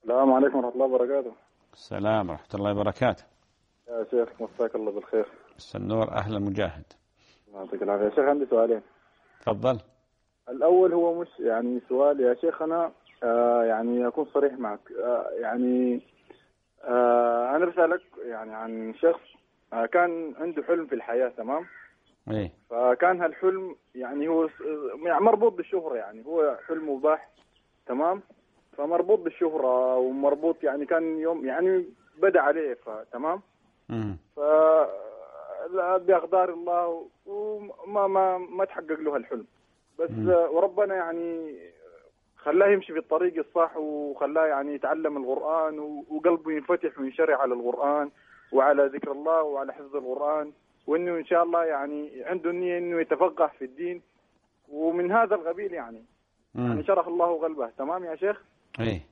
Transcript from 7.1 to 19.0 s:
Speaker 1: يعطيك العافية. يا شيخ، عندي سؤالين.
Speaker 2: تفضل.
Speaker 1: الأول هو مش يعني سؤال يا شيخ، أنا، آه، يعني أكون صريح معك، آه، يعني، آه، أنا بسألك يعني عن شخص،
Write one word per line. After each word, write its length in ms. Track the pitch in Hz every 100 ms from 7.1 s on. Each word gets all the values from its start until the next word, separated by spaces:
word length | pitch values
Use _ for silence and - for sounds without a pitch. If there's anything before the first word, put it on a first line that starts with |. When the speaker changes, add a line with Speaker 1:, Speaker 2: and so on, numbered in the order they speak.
| _ _ _ _
Speaker 1:
يعطيك 300 | 101 95 -
العافية. 220 | 98 101 104
يا 40 |
شيخ، 100 | 127
عندي 260 | 135 143 135
سؤالين. 360 | 120 117 113 - _ _ _ _ _
Speaker 2:
تفضل. 380 | - 104 120 120 - _ _ _ _ _ -
Speaker 1:
الأول 440 | 131 156 180 185
هو 280 | 170 170 170
مش 60 | 170 -
يعني 420 | 120 113 120 123 -
سؤال 300 | 127 143 143
يا 140 | 123
شيخ، 280 | 123 165 160
أنا، 300 | 160 165 165 - _ _
آه، 400 | 120 117 120 120
يعني 440 | 113 110 117 123 123
أكون 180 | 120 143
صريح 280 | 131 139
معك، 380 | 131 113 104 - 117
آه، 220 | 120 120 - -
يعني، 600 | 113 120 123 123 127 123 - _ _ - _ _ _ _
آه، 720 | - 123 120 120 120 117 123 147
أنا 100 | 175
بسألك 360 | 175 165 180 _ - 120
يعني 300 | 113 110 110
عن 380 | 113 113 110
شخص، 280 | 113